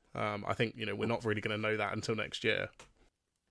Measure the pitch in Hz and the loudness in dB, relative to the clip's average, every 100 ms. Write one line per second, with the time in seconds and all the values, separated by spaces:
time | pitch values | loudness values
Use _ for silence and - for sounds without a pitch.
0 | _ - 107 104 101 113 113 117 107 101 | _ -4 -2 -2 -2 0 0 0 -4 -2
1 | 107 117 117 104 107 107 110 107 101 107 | 0 0 2 0 0 2 2 2 0 0
2 | - 110 104 - 113 98 - - - _ | -2 -2 -2 0 2 2 0 -8 -20 _
3 | - _ _ _ - | -20 _ _ _ -2